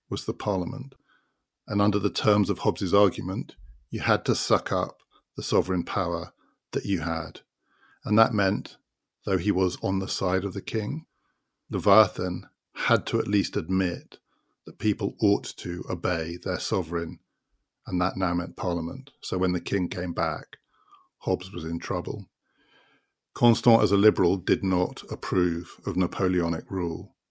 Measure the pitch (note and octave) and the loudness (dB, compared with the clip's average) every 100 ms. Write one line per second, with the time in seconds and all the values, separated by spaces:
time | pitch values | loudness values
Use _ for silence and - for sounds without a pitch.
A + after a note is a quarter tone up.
0 | - G2 - - A2 F#2+ F2 - C3+ _ | -10 -8 -6 -4 -2 -2 -2 -8 -12 _
1 | _ _ _ _ _ _ - G#2 G#2 G2+ | _ _ _ _ _ _ -4 2 2 2
2 | G2+ - A2 G#2 G2 F#2+ A2 F2 F#2 G2 | 0 0 2 4 2 0 -2 -2 2 4
3 | G2+ - F#2+ G2 - - - - - G#2+ | 4 2 -6 -6 -8 -14 -20 -20 -10 -4
4 | - G#2+ - A2 - G#2+ - F#2 F#2 - | 2 2 2 -2 2 0 2 -2 -4 -8
5 | _ _ _ - - G#2 F2+ F#2 F2 G2+ | _ _ _ -10 0 0 2 0 -2 -2
6 | E2+ E2+ F2+ _ _ _ - C#3 - F#2 | -2 -4 -8 _ _ _ -8 -6 -2 -2
7 | D#2 E2 D#2+ - _ _ _ _ _ _ | -2 -4 -6 -12 _ _ _ _ _ _
8 | A2+ A2 - G#2 G2 G#2 - - _ _ | 0 4 4 4 0 0 -6 -18 _ _
9 | _ _ - F#2 G2 F2+ F#2 - G2+ F#2+ | _ _ -2 0 2 2 0 0 -2 -2
10 | F#2+ - F#2+ F#2+ F#2+ G2 - A2+ G#2+ D3+ | -2 -4 0 0 -2 -8 -6 -4 -4 -6
11 | - _ _ _ _ _ - G2 G2+ G2+ | -10 _ _ _ _ _ -6 0 6 8
12 | G2 - F#2 F#2+ - _ _ - - A#2 | 6 2 -4 -6 -10 _ _ -6 2 2
13 | - A#2 G#2+ G2+ G2+ - E2 F#2 F#2 F2 | 2 -2 2 0 0 -4 -2 0 0 -4
14 | - - _ _ _ _ - - G#2+ G2 | -12 -20 _ _ _ _ -18 -4 -2 -2
15 | G2 - G#2 G2+ - - F2+ F2 - F2+ | -4 0 2 2 0 -10 -8 -8 -6 -4
16 | F#2+ E2+ E2 F2 G2 F2+ - G2+ D#2+ E2+ | -2 -2 -4 -6 -4 -4 -2 -2 -2 -4
17 | E2 - _ _ _ _ _ _ - F2+ | -4 -10 _ _ _ _ _ _ -4 0
18 | G2+ F#2+ F2+ F2 F2 - F#2 E2+ E2 F2+ | 0 0 0 0 -4 -6 -4 -2 -4 -8
19 | - _ - F#2 F#2 F2+ - G2+ F2 F#2 | -14 _ -6 0 0 0 -2 -2 -2 -4
20 | F2 E2 E2 D2+ - - _ _ _ - | -4 -2 -2 -4 -10 -20 _ _ _ -20
21 | _ _ - F#2 F#2 F#2 D#2+ E2 - F#2 | _ _ -2 -2 -2 -8 -6 -6 -4 -4
22 | F2+ G#2 F#2+ _ _ _ _ _ _ _ | -4 -8 -10 _ _ _ _ _ _ _
23 | _ _ _ - A#2+ A2+ A#2+ A2+ G2+ G2+ | _ _ _ 4 6 6 6 6 6 6
24 | G#2+ F#2+ F2 F#2+ G2+ F2 F#2 F2+ F2+ - | 6 6 2 2 0 0 2 0 0 -4
25 | - - - G2 F2+ E2 F2 - - - | -12 -10 -2 0 2 -2 -8 -10 -6 -2
26 | C3 - F#2+ F2+ E2+ D#2+ - F#2+ E2+ E2+ | -2 0 0 2 0 -4 -6 -4 -4 -6
27 | G2+ _ _ | -10 _ _